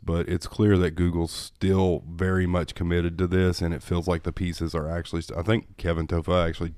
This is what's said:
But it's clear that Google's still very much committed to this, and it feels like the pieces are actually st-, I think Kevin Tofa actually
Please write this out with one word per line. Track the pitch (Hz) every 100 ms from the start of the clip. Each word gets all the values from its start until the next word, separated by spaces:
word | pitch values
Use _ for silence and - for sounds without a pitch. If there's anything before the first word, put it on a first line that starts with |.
But | - 85 -
it's | 87 -
clear | - 107 92
that | 87 82
Google's | 87 85 82
still | - - - 98 95 92 80 78
very | 85 92 92 90
much | 87 80
committed | - 87 87 85 85
to | 90
this, | 92 92 87
and | 85
it | 76
feels | - 87 85
like | 85
the | 87
pieces | - 87 82 82
are | 82 76
actually | 85 - 85
st-, | - 85
I |
think | 82 113 - -
Kevin | 85 82 78
Tofa | 85 82 90 82
actually | 78 85